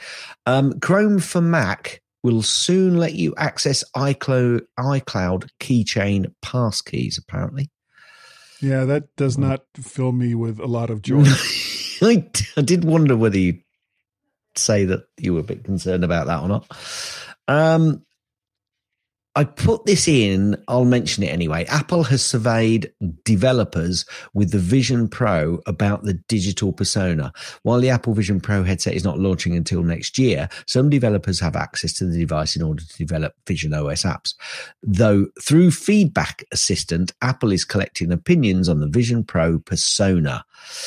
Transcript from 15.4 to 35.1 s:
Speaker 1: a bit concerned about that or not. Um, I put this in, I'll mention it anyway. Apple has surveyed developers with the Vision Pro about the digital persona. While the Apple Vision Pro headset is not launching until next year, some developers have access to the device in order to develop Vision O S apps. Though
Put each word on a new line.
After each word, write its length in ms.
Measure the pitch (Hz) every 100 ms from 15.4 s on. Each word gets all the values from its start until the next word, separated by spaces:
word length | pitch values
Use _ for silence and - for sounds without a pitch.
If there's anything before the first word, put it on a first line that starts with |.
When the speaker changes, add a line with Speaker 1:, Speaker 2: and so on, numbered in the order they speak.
Speaker 1:
a 20 |
bit 200 | 71 -
concerned 400 | - 95 92 90
about 220 | 87 85 71
that 160 | 82
or 60 | 85
not. 180 | 107 - - - - - - - - -
Um, 560 | 147 160 160 160 - _ _ _ _ _ _ _ _ _ _ _ _ _
I 120 | 139 147
put 400 | - - 226 214
this 240 | 190 -
in, 520 | 139 104 95 101 98 -
I'll 160 | 123
mention 400 | 123 123 - -
it 40 | -
anyway. 340 | - 82 82 87
Apple 340 | 147 135 175
has 180 | 131 131
surveyed 680 | - 123 117 113 113 113 - - 90 78
developers 840 | - 104 127 123 101 87 85 87 - - -
with 180 | 101 95
the 80 | 101
Vision 480 | 87 131 120 120 113
Pro 540 | - 113 85 76 85 -
about 380 | 87 104 104
the 120 | 104 87 -
digital 460 | 110 92 90 98
persona. 580 | 82 95 107 92 80 69 - - -
While 160 | 110 123
the 100 | 127
Apple 240 | 120 117
Vision 280 | 107 95 95
Pro 220 | - 101
headset 300 | 92 90 -
is 120 | 87 90
not 140 | 82
launching 360 | 95 90 85 85
until 280 | 78 87
next 340 | 85 82 - -
year, 300 | 131 76 85 - -
some 220 | 127 143
developers 500 | 143 113 101 101 87
have 160 | 82 -
access 380 | 78 - 82
to 120 | - 92
the 120 | 85
device 380 | 80 78 78 -
in 40 |
order 220 | 80 76
to 140 | 82 -
develop 360 | 80 80 76 - -
Vision 260 | 85 78
O 140 | 76 71
S 160 | 80
apps. 300 | 92 - - - - - - -
Though 440 | 107 92 110